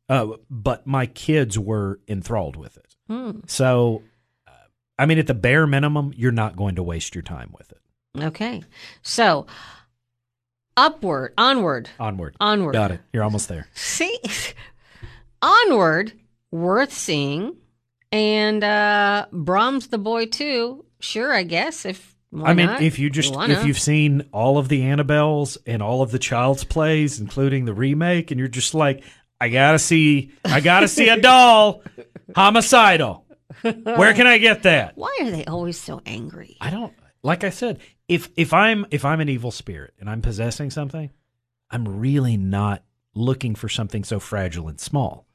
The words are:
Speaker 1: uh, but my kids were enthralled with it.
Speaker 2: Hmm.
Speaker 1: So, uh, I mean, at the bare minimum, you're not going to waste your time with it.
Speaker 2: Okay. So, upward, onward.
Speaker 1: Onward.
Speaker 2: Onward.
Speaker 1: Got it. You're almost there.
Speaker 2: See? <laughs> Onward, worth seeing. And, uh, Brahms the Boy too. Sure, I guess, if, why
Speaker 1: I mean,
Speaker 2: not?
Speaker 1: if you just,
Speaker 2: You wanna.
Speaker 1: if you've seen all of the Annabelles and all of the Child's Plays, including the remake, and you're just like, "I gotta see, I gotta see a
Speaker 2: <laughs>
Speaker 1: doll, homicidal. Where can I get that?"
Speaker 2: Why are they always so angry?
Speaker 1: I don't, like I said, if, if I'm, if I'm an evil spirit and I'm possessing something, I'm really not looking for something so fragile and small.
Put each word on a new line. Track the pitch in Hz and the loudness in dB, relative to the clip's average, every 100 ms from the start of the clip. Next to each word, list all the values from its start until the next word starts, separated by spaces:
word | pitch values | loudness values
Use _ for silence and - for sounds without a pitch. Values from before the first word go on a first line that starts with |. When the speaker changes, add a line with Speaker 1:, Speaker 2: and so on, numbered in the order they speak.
| - | -2
Speaker 1:
uh, | 131 107 110 - | -2 -2 -8 -14
but | 123 117 120 - | -6 -4 -4 -4
my | 135 127 | -4 -4
kids | - - 156 123 101 | -6 -2 0 0 -4
were | 101 107 98 98 - | -4 -4 -4 -8 -8
enthralled | 101 87 110 78 78 | -10 -6 -6 -6 -10
with | 73 _ | -18 _
it. | _ _ - | _ _ -12
Speaker 2:
Hmm. | 226 254 214 - | -10 -10 -14 -10
Speaker 1:
So, | - 131 123 120 110 - _ _ _ _ | -2 0 2 0 -2 -10 _ _ _ _
uh, | _ _ _ _ - | _ _ _ _ -2
I | 143 | 0
mean, | 160 | 2
at | 156 | 0
the | |
bare | 120 120 143 156 | 0 2 2 2
minimum, | 139 147 147 143 139 | 2 0 -2 -4 -2
you're | 123 | -2
not | 117 107 87 | 0 -4 -4
going | 101 90 | -4 -4
to | |
waste | 87 82 - 87 | -6 -6 -8 -12
your | |
time | 82 80 55 50 | -12 -14 -16 -20
with | - | -20
it. | _ _ _ _ - | _ _ _ _ -8
Speaker 2:
Okay. | 156 156 220 220 165 - - - | -8 -6 -8 -10 -16 -20 -20 -18
So, | - - 220 151 - - - - _ _ _ _ _ _ _ _ _ - | -8 0 2 2 -2 -18 -20 -20 _ _ _ _ _ _ _ _ _ 2
upward, | 294 311 196 139 131 - | 2 2 -4 -4 -4 0
onward. | 240 269 180 131 117 - | 2 2 0 -2 -8 -8
Speaker 1:
Onward. | 110 95 78 - | -8 -6 -10 -4
Speaker 2:
Onward. | 208 208 170 | 0 0 0
Speaker 1:
Got | 113 101 | 0 0
it. | 87 _ | -4 _
You're | 117 | -4
almost | 107 104 - | -2 -2 -6
there. | 85 - | -10 -14
Speaker 2:
See? | - - - 339 480 | -12 -8 -4 -4 -6
<laughs> | 226 - - - - _ _ - - - _ - | -8 -8 -10 -12 -20 _ _ -20 -20 -20 _ -2
Onward, | 294 427 440 240 170 160 220 - _ _ - | 4 6 6 4 4 2 -2 -10 _ _ -12
worth | 165 175 202 269 | -4 0 0 0
seeing. | - - 151 143 147 220 349 _ _ _ _ - | -4 -4 -2 -2 -4 -8 -12 _ _ _ _ -6
And, | 214 214 214 214 214 | -2 0 2 0 0
uh, | 208 208 208 208 202 208 - | 0 2 2 2 2 0 -4
Brahms | 175 151 190 240 269 - | -6 0 2 2 -2 -4
the | 226 | -6
Boy | 202 226 226 | -4 -4 -4
too. | 226 294 254 233 269 - _ | -6 -4 -4 -4 -8 -20 _
Sure, | - 220 262 | -10 -6 -2
I | 240 | -2
guess, | 175 165 277 320 185 | -2 -4 -4 -6 -10
if, | 185 _ _ _ | -12 _ _ _
why | 156 151 | -4 2
Speaker 1:
I | |
mean, | 175 175 | 2 2
Speaker 2:
not? | 247 | 2
Speaker 1:
if | 165 - | -2 0
you | 147 | -4
just, | 143 139 | -2 -4
Speaker 2:
You | 135 | -2
wanna. | 143 | 0
Speaker 1:
if | 147 143 | 0 0
you've | 135 | 0
seen | - 151 151 143 - | 0 2 2 0 -2
all | 104 120 143 | -2 0 0
of | 135 | 0
the | 143 | 0
Annabelles | 131 143 139 151 151 147 139 - - | 0 0 0 0 2 0 -4 -8 -8
and | 117 | -6
all | 104 127 | -2 -2
of | 127 | -2
the | 123 | -2
Child's | - 120 127 135 | -2 0 0 0
Plays, | - 160 156 156 147 131 | -2 -2 0 2 0 -4
including | 104 - 135 135 120 | -8 -2 0 0 -2
the | |
remake, | 101 135 147 170 175 165 | -2 0 0 0 0 -2
and | 131 | -4
you're | 131 | -4
just | 123 - | -4 -4
like, | 156 147 139 - _ _ - | 0 0 -2 -8 _ _ -6
"I | 120 | -2
gotta | 127 143 156 | 4 4 4
see, | - 165 151 143 135 - | 4 4 4 2 -2 -8
I | 190 143 | -2 2
gotta | 151 180 - | 4 4 4
see | - 226 | 4 4
a | 226 | 6
Speaker 2:
<laughs> | |
Speaker 1:
doll, | 247 254 247 220 214 - - - - - - 185 | 8 10 10 8 6 2 -12 -20 -20 -20 -6 4
homicidal. | 196 226 220 247 214 170 127 92 _ _ - - | 6 6 6 6 8 6 0 -6 _ _ -20 -6
Where | 226 220 - 226 202 | -6 -4 -2 4 6
can | 214 247 | 6 6
I | 233 | 6
get | 226 214 | 6 4
that?" | 190 156 98 - | 4 2 0 -6
Speaker 2:
Why | 480 554 | -8 -4
are | 262 | -4
they | 165 - | -4 -6
always | 170 175 170 | -6 -6 -8
so | - 135 - | -12 -14 -12
angry? | - 117 - - - | -12 -12 -16 -20 -10
Speaker 1:
I | 135 | -8
don't, | 196 226 _ _ _ | -8 -10 _ _ _
like | 135 175 202 | -4 -2 -4
I | |
said, | 180 240 185 - _ - | -4 -6 -8 -14 _ -4
if, | 175 - - | -4 -4 -4
if | 160 | 2
I'm, | 175 214 214 196 | 4 4 2 -2
if | 147 139 | -4 -2
I'm | 160 | -2
an | 147 | -2
evil | 131 120 | -4 -6
spirit | - - 85 67 - | -10 -12 -14 -14 -16
and | 98 | -10
I'm | 110 | -4
possessing | 110 104 117 - 143 | -4 -2 -6 -6 -8
something, | 147 143 160 147 _ _ _ _ _ - | -8 -8 -10 -12 _ _ _ _ _ -10
I'm | 120 110 98 | -8 -6 -4
really | 123 139 127 110 | 0 0 0 0
not | 95 101 104 101 _ _ _ 107 | 0 -2 -2 -4 _ _ _ -6
looking | 120 131 123 107 | -2 -2 -4 -6
for | 107 | -8
something | - 104 110 | -6 -6 -6
so | 98 104 | -6 -8
fragile | - 104 90 82 80 | -6 -6 -6 -6 -10
and | 73 | -12
small. | - 147 98 71 _ | -6 -4 -4 -8 _